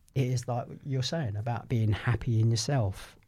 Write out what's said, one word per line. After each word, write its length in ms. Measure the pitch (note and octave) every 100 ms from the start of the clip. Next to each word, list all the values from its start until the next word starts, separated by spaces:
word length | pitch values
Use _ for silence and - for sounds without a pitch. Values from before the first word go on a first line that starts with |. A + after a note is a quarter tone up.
| _ -
it 120 | B2+
is 200 | B2 -
like 180 | A#2+ - D3 C#3+
you're 180 | C3
saying 320 | B2 E3+ A#2+ G2+
about 320 | A#2 A#2 -
being 240 | A#2 G#2+
happy 480 | G2+ - A2+ - A2
in 100 | A2+
yourself 680 | A#2 - C#3 G2+ F#2 - -